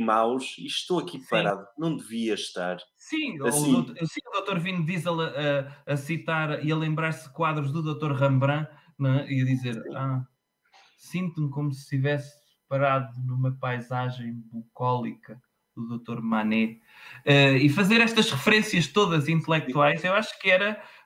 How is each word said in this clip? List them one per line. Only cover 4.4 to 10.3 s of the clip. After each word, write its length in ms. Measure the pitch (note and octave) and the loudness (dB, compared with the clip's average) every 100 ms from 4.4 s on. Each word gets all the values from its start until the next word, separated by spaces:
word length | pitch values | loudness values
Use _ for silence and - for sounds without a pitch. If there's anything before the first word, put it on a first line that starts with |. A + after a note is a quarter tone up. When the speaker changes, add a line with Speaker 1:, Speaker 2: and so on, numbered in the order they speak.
| G3 F3+ | -4 -4
Speaker 2:
Vin 260 | F3+ F3+ | -2 -2
Diesel 360 | D#3+ F#3 F3 D#3+ | -2 -2 -4 -2
a, 60 | D#3+ | -4
a, 640 | C#3+ D3 C#3+ C3+ - - | -2 -2 -2 -4 -10 -6
a 40 | C#3 | -4
citar 680 | - D#3+ E3 D#3+ D3+ D3 | -4 -6 -2 -2 -2 -2
e 60 | D3+ | -2
a 40 | D#3 | 0
lembrar-se 520 | D#3 D#3 D#3+ - - | 0 -2 -2 -4 -10
de 40 | |
quadros 360 | - D#3+ D3+ C#3 | -4 -2 -2 -2
do 100 | E3 | -2
doutor 300 | D#3 D3 D3+ | -4 -4 -2
Rembrandt, 560 | C3 C#3 C3 C#3 D3 D3+ - _ - | 2 4 4 2 0 -4 -12 _ -2
não 160 | C3+ | 0
é? 160 | C#3 C#3 | 0 0
E 100 | C3+ | 0
a 20 | |
dizer: 300 | C3 B2 B2 | 2 0 -2
Speaker 1:
Sim. 200 | A2 - | -8 -8
Speaker 2:
"Ah, 320 | C3+ C3+ C3 B2+ | -6 -4 -4 -6